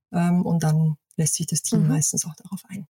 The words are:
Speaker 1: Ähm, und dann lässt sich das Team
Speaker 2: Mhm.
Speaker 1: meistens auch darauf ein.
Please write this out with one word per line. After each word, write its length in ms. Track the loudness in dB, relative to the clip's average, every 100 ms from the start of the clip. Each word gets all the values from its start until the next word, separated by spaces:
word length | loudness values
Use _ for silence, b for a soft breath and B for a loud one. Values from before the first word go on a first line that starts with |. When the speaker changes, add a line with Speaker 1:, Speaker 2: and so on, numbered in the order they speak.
| _
Speaker 1:
Ähm, 320 | -2 2 2 2
und 160 | 0
dann 360 | 2 2 2 -2 _ -4
lässt 160 | -2
sich 140 | -2 -4
das 160 | -4
Team 180 | 0 2
Speaker 2:
Mhm. 60 | 2
Speaker 1:
meistens 380 | 2 0 -2 -6
auch 100 | -12
darauf 260 | -14 -14 -12
ein. 180 | -16 -16